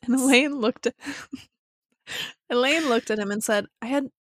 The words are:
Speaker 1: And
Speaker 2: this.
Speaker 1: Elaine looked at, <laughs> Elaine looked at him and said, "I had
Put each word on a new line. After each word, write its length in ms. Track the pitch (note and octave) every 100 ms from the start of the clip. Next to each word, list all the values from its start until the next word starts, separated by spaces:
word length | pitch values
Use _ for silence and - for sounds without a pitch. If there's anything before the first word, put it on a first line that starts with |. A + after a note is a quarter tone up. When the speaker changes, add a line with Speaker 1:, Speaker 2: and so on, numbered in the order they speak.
Speaker 1:
And 100 | -
Speaker 2:
this. 80 | C4
Speaker 1:
Elaine 320 | C4 B3+ D4 C#4+
looked 260 | A3 - C#4
at, 80 | - - - - - - _ _
<laughs> 800 | _ _ _ - - - - _
Elaine 380 | A#3+ C4 D#4+ D#4
looked 220 | A3+ -
at 80 | G#3+
him 120 | G3+
and 120 | G#3
said, 240 | A3 G#3 G3+ _
"I 40 | A#3
had 240 | C#4 C#4 _